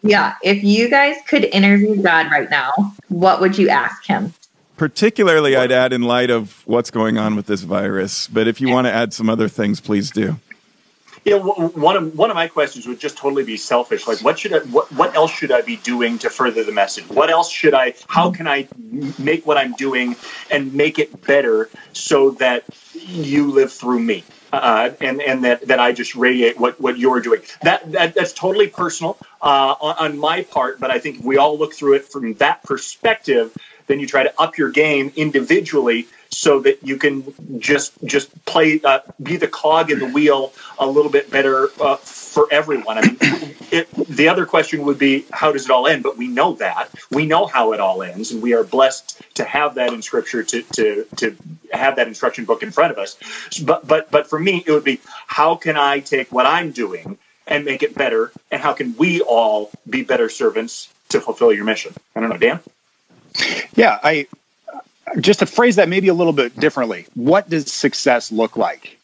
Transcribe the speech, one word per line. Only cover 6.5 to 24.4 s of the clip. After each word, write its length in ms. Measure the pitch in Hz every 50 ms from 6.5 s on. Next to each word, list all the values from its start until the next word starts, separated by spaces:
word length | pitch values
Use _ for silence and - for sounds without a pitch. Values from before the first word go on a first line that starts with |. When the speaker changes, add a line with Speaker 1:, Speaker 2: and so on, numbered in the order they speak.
| - - _
Speaker 2:
what's 240 | - 107 120 120 -
going 260 | - 117 110 110 113
on 180 | 110 107 107 107
with 120 | 104 101
this 140 | - 104 95 95
virus. 640 | 82 98 95 98 98 101 98 95 101 - - -
But 200 | - 110 110 110
if 140 | 113 110 -
you 80 | 131 131
want 160 | 123 127 127
to 80 | 123 101
add 180 | 113 120 107 -
some 140 | - 113 110
other 180 | 113 113 117 101
things, 320 | - - 110 101 104 -
please 300 | - - 107 101 101 143
do. 260 | - - 107 95 113 - _ _ - _ _ _ _ _ _ _ _ _ _ _ - - _
Speaker 3:
Yeah, 140 | 208 202 196
w-, 300 | 185 185 202 - 165 165
one 280 | - 156 147 156 190
of, 180 | 196 165 160 156
one 140 | 151 196 226
of 60 | 208
my 120 | 165 170
questions 400 | 170 - 160 147 139 - 127 113
would 120 | 123 123 -
just 180 | - 147 -
totally 260 | - - 139 139 139 135
be 140 | 120 110
selfish. 500 | 101 - - 127 120 120 - 110 101 -
Like, 120 | 117 113 104
what 180 | 110 139 - -
should 140 | - 208 180
I, 60 | 156
what, 300 | 151 131 120 143 - - 151
what 220 | 131 - 175 -
else 160 | 160 160 160
should 200 | - - - 135
I 100 | 131 120
be 160 | 117 120 117
doing 420 | 107 - 123 123 120 120 117 117 113
to 100 | - 120
further 340 | - - 131 127 110 113 110
the 80 | 104
message? 380 | 107 104 98 98 - - 90 90
What 200 | 104 120 151 165
else 180 | 165 165 170 -
should 220 | - - 160 156 139
I, 220 | 135 127 123 - - -
how 220 | - - 165 175 185
can 140 | - 151 165
I 200 | 156 139 139 135 - -
m-, 380 | - 117 110 113 139 143 135 143
make 280 | - 139 147 160 165 160
what 100 | 156 147
I'm 160 | 143 135 127 120
doing 420 | - 135 135 131 127 123 123 120 - - - - - - -
and 220 | - 143 139 135 131
make 240 | 139 147 156 156 160
it 260 | 151 - - - _
better 440 | - 139 143 135 120 110 110 110 - - - - - _
so 380 | - - - 156 143 135 135
that 320 | 131 - 135 127 123 120 - - - - _ - -
you 580 | 330 339 190 180 170 151 139 139 147 147 143
live 220 | 135 135 135 127 -
through 260 | - - 123 123 117
me? 240 | 113 117 107 90 - _ - -